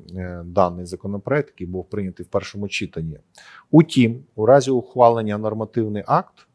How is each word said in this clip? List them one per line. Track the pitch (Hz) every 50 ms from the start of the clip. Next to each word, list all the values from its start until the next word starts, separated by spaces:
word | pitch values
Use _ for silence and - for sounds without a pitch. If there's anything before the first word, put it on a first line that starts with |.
| - - 90
е, | 92 90 90 87 87 87
даний | 87 87 98 92 87 87 90 90
законопроект, | 87 90 - - 98 101 98 - 123 139 147 143 -
який | _ - 90
був | 87 92 92 87
прийнятий | - - 104 98 92 87 - 87
в | -
першому | - 98 - - - 104 104
читанні. | 98 - - 98 - - 82 80 80 73 - _ _ _ - - - - - _ _
Утім, | 147 165 160 - - 131 120 113 117 135 - _ _
у | 110 107
разі | 117 139 143 123 135
ухвалення | 131 120 120 - - 127 120 117 117 113 110 104 104
нормативний | 104 110 107 107 110 110 - - 120 110 107 104 104 -
акт, | - 143 180 - - _ _ _ _